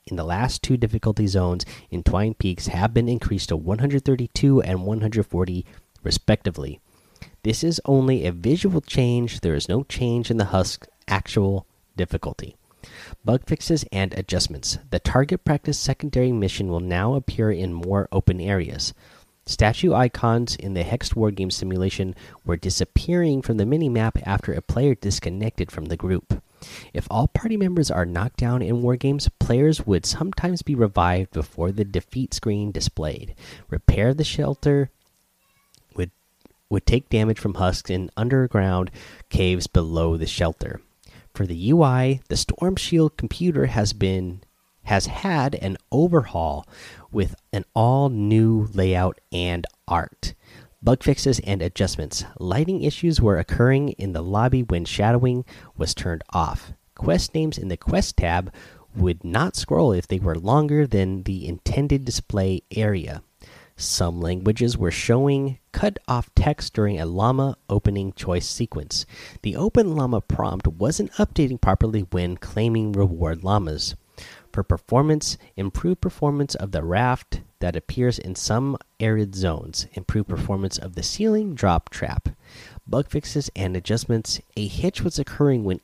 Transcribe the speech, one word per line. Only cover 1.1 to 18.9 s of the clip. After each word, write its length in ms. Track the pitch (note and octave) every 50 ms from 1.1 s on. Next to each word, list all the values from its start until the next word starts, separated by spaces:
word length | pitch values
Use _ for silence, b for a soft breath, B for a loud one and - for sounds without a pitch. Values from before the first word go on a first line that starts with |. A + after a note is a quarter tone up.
| G#2 - G#2+ G2
zones 360 | F#2+ F#2+ F2+ F2+ F2 F2 - B B B B B
in 140 | - F2
Twine 320 | F2 - - F#2 G#2 A2+ A2
Peaks 320 | - - F#2+ F2 - -
have 260 | - - F2 G2 A2+
been 160 | A#2 A#2+ A#2 A#2
increased 420 | B2 A#2 - - G2+ F#2 - -
to 60 | E2+
one 220 | D#2+ D#2 F2 G2+ A2
hundred 260 | C3 C#3+ C#3+ C3+ -
thirty-two 580 | C#3+ C3 B2 A#2+ - - - - C#3 C3+ C3
and 240 | - - F#2+ F#2 F#2
one 160 | G2+ A2 A2
hundred 240 | G#2+ G#2+ G#2+ A2 G2
forty, 400 | - - F2 F#2 F#2 F2+ F2+ b b b b b b _ _
respectively. 800 | - F#2 F2 - - - G#3+ - - F#2+ E2 D2+ C#2 C2+ - - _ B B B B B B B B B B B
This 200 | - A2 A2+ -
is 180 | - E3 E3 - -
only 400 | - C#3 C3+ C3 C3 C3 A2+ C#2+
a 80 | F2+
visual 480 | F2 E2+ F2 A2+ D3+ F3+ - G3 F3 D#3
change. 600 | - - - C#3 B2+ A#2+ A#2+ A#2+ A#2+ A#2 - -
There 140 | - E2+ D#2
is 140 | D2 - -
no 140 | F2+ B2 C#3
change 460 | - - - B2+ A#2+ A#2 A#2+ A2+ -
in 80 | A#2 A2+
the 80 | G2+
husk's 420 | F#2+ - F#2+ F#2 - - - - - _ _ _
actual 600 | - G2 F#2+ - - - A2 G2 G2 G2 F#2+ - _ _ _ _ _ _
difficulty. 600 | - F2+ - - - - - - - - - - _ _ _ B B B B B B B B B B _
Bug 220 | A2+ A#2+ C3 -
fixes 380 | - E3 - - - E3 D3 - -
and 240 | - F#2+ F#2+ F#2 -
adjustments. 640 | - F#2 - F#2 - - - D#2 C#2+ - - - - - -
The 80 | - -
target 460 | - - - B2+ C#3 D3 F#3 F3+ -
practice 340 | - D3 D3 - D#3 C#3+ -
secondary 540 | - - C3+ - - D3 - B2+ B2+ B2+
mission 360 | B2 A2 G2 F#2 - - G2+ F#2
will 120 | E2+ E2+
now 340 | F2+ F2+ F2 F2 G2 A#2 C#3
appear 380 | C#3 - - - - A2 G#2+
in 220 | G2+ E2+ F#2 F2+ E2+
more 340 | E2+ E2+ F#2 G2 G2+ G2 -
open 300 | - G2 - - F2+ F2+
areas. 540 | E2+ G2 G2+ F#2 E2 - - - - -